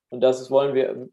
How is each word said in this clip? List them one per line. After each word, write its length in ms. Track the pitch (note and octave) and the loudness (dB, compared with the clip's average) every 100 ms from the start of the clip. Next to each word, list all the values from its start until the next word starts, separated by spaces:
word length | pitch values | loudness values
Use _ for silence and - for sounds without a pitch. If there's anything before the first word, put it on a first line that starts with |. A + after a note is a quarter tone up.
| _ | _
und 100 | B2 | 0
das 200 | B2+ B2+ | 0 0
ist, 100 | B2+ | 0
wollen 240 | C3+ C#3 | 0 2
wir, 340 | C3 - A#2+ B2+ | 0 -2 -4 -12